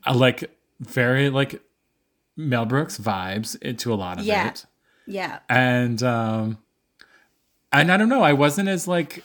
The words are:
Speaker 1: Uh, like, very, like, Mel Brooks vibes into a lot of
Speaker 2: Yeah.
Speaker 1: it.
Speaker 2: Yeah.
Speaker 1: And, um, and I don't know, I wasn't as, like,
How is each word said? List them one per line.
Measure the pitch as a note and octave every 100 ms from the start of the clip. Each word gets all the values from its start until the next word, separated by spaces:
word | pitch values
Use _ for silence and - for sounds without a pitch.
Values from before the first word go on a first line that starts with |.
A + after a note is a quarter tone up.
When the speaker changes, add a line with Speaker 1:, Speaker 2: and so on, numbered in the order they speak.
| -
Speaker 1:
Uh, | B2+
like, | B2+ A#2+ - _ _ _
very, | - - B2 C3 C#3
like, | C3+ C#3 - _ _ _ _ _ _ _ -
Mel | D#3 A#2+ A2+
Brooks | C3 D#3+ -
vibes | A2 G2 F#2 G2 A2 -
into | C3+ A#2 B2
a | G#2+
lot | F2+ F2+
of | G#3+
Speaker 2:
Yeah. | G3+ F3
Speaker 1:
it. | - - _ _ _ -
Speaker 2:
Yeah. | G3 E3+ - -
Speaker 1:
And, | B2 B2+ B2 B2 A2+
um, | B2 A#2 A2+ A2 A2 G#2+ _ _ _ _ - _ _ _ _ _ _
and | C#3 D#3+
I | F#3+
don't | A3
know, | C4
I | E3
wasn't | C#3+ D3 D3 G3
as, | F#3 F3
like, | F3 D3 -